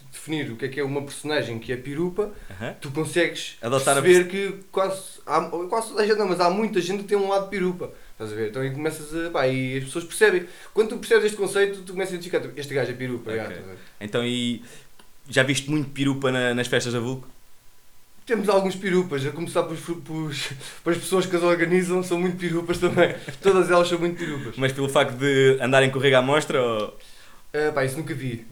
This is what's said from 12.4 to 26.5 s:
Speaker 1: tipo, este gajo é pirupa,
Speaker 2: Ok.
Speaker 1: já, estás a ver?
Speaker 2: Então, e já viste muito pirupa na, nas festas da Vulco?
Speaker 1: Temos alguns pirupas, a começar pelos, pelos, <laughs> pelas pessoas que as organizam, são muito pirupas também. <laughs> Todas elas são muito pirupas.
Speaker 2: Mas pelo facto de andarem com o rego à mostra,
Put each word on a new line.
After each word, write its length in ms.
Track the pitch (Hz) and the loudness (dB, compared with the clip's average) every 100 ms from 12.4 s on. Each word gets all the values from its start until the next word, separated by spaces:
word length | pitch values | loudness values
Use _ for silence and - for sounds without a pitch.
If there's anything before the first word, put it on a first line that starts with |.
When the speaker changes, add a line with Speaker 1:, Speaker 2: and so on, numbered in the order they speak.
Speaker 1:
tipo, 180 | 135 139 | -2 -10
este 160 | 135 | -4
gajo 180 | 135 123 | -2 -2
é 20 | |
pirupa, 380 | 120 127 120 110 | -4 -6 -6 -4
Speaker 2:
Ok. 40 | 110 | -6
Speaker 1:
já, 80 | 107 | -6
estás 100 | 87 95 | -10 -12
a 20 | |
ver? 60 | 92 - - | -16 -18 -12
Speaker 2:
Então, 240 | 104 120 120 | -4 -2 0
e 380 | 123 120 117 - - - - - - - | 0 -2 -4 -8 -20 -20 -20 -20 -20 -4
já 160 | 113 | 2
viste 260 | 127 135 135 | 4 2 0
muito 200 | 151 139 | -2 -2
pirupa 420 | 135 139 135 135 | 0 0 2 2
na, 220 | 127 123 | 2 2
nas 140 | 120 123 | 2 2
festas 260 | 127 120 | 0 0
da 60 | 120 | -2
Vulco? 260 | 117 131 131 - - - - - - - - - - | -2 -6 -10 -18 -20 -20 -20 -20 -20 -20 -20 -14 -2
Speaker 1:
Temos 220 | 220 196 | -2 4
alguns 280 | 196 190 185 | 4 4 0
pirupas, 500 | 196 180 180 139 135 | 0 2 2 0 -2
a 60 | |
começar 320 | 147 170 180 | -4 -4 -2
pelos, 180 | 170 160 | -2 -4
pelos, 680 | - 170 147 160 156 135 - 135 - | -8 -8 -6 -6 -4 -4 -8 -10 -14
<laughs> 120 | - | -8
pelas 160 | - 170 | -2 -2
pessoas 260 | - 185 180 | 0 0 2
que 100 | 175 | 2
as 80 | |
organizam, 580 | 175 175 165 180 175 185 | 2 4 4 2 2 0
são 140 | 180 175 | 0 0
muito 180 | 180 180 | 0 -2
pirupas 400 | 175 165 170 175 | -2 -2 -2 0
também. 360 | 175 180 175 - - | 2 4 4 2 -10
<laughs> 140 | - | 0
Todas 280 | 196 190 170 | 4 6 6
elas 180 | 175 175 | 4 4
são 100 | 175 | 2
muito 160 | 170 170 | -2 -2
pirupas. 360 | 165 143 120 110 | -6 -6 -8 -2
Speaker 2:
Mas 140 | 131 | -2
pelo 160 | 135 135 | 0 0
facto 280 | 147 131 123 | 4 2 2
de 400 | 139 135 135 131 | 2 6 6 6
andarem 300 | 123 135 131 | 4 4 4
com 100 | 127 | 4
o 20 | |
rego 140 | 135 131 | 4 6
à 60 | |
mostra, 400 | 127 147 - | 6 2 2